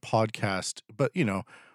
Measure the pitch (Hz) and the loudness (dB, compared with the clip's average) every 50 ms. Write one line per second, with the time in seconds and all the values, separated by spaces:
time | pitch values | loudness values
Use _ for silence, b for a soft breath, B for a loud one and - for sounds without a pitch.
0 | - - - 113 110 107 - - - 104 98 92 90 - - - - - 113 107 | -4 2 4 4 4 2 0 -2 -2 -2 0 -2 -4 -6 -8 -8 -14 -18 -2 0
1 | 139 123 - 185 151 107 98 98 - b b b b b | 0 0 2 0 0 0 0 -2 -6 b b b b b